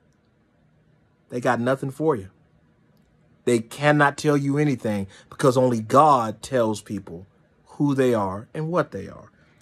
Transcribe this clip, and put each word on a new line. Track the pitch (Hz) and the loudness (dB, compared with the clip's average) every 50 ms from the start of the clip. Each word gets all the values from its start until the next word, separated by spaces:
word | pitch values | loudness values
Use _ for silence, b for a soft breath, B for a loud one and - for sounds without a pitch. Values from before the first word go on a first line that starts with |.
| _ _ _ _ _ _ _ _ _ _ _ _ _ _ _ _ _ _ _ _ _ _ _ _ _ - | _ _ _ _ _ _ _ _ _ _ _ _ _ _ _ _ _ _ _ _ _ _ _ _ _ -12
They | 123 127 | -8 -4
got | 123 131 120 117 | 0 0 0 0
nothing | 117 123 139 135 - 139 | 0 0 -2 -2 -4 -8
for | 131 - 151 160 143 | -6 -2 0 0 0
you. | 107 95 98 _ _ _ _ _ _ _ _ _ _ _ _ _ _ _ _ _ _ _ _ _ _ - | -2 -4 -14 _ _ _ _ _ _ _ _ _ _ _ _ _ _ _ _ _ _ _ _ _ _ -2
They | 123 123 117 | 0 0 0
cannot | 110 - - - 143 147 147 147 143 143 143 | -2 -6 -6 0 2 2 4 4 4 2 2
tell | - - 151 143 | 0 0 0 0
you | 143 139 139 139 | 0 0 0 0
anything | 147 151 147 135 117 - 113 104 101 98 98 b b b b | 0 0 0 -2 -2 -4 -4 -4 -4 -6 -10 b b b b
because | - - - 135 123 131 | -6 0 2 2 4 4
only | 127 127 123 113 | 2 2 0 -2
God | 107 107 120 135 151 151 139 127 117 113 107 - | -2 2 4 6 6 6 6 4 2 -2 -6 -10
tells | - - 135 123 117 110 107 101 | -10 -4 -2 0 0 0 -2 -6
people | - - 110 95 92 - 82 87 95 _ _ _ _ _ _ _ _ | -8 -10 -10 -10 -10 -12 -16 -16 -18 _ _ _ _ _ _ _ _
who | - - - 147 143 139 | -14 -6 -4 -2 -2 0
they | 135 131 127 120 | 2 2 2 2
are | 110 101 95 92 104 - _ - | 0 -2 -4 -6 -10 -12 _ -10
and | 156 156 160 | -10 -6 -4
what | 175 170 147 - | -2 -4 -4 -4
they | - 95 - - | -8 -12 -12 -14
are. | - - - - b b b b b b | -16 -20 -20 -20 b b b b b b